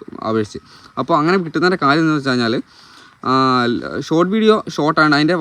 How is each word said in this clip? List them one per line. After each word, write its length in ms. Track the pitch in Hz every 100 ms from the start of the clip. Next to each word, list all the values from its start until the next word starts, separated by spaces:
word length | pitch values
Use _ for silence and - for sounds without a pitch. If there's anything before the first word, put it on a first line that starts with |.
| - - -
അപേക്ഷിച്ച്. 320 | 110 104 - - - - -
അപ്പോൾ 140 | 131 165
അങ്ങനെ 180 | 156 190 165
കിട്ടുന്നതിൻ്റെ 340 | 156 180 143
കാര്യം 200 | 139 151 160
എന്ന് 100 | 151
വെച്ച് 140 | 135
കഴിഞ്ഞാൽ, 240 | 123 117 123 - - - - - _ -
ആ, 40 | 131 131 127 120 113 67 85 147
ഷോർട്ട് 240 | 160 185
വീഡിയോ 200 | 220 214 214 - -
ഷോർട്ടാണ്, 360 | 151 160 156 143
അതിൻ്റെ 180 | 156 180